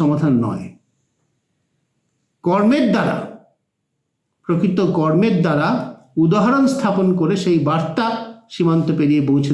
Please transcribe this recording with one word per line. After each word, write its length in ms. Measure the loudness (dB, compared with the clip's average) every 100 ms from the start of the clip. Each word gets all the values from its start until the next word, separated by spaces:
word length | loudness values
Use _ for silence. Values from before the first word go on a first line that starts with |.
সমাধান 320 | 0 0 0 0
নয়। 200 | 0 -6 -10 -18 _ _ _ _ _ _ _ _ _ _ _ _ _ _ _ _
কর্মের 420 | -2 2 2 2 2
দ্বারা, 240 | 0 -2 -4 -8 -16 _ _ _ _ _ _ _ _ _ _ -4
প্রকৃত 300 | -2 0 0 0 0
কর্মের 380 | 2 2 2 2
দ্বারা 240 | 0 0 0 -2 -6 -14 _ 0
উদাহরণ 480 | 2 2 2 2 0
স্থাপন 320 | 0 -2 0 0 0
করে 140 | 0 0
সেই 220 | 0 0 0
বার্তা 380 | -2 -2 -2 -4 -4 -10 -18 _
সীমান্ত 340 | -4 0 0 0 0
পেরিয়ে 240 | 0 0 2
পৌঁছে 240 | 0 0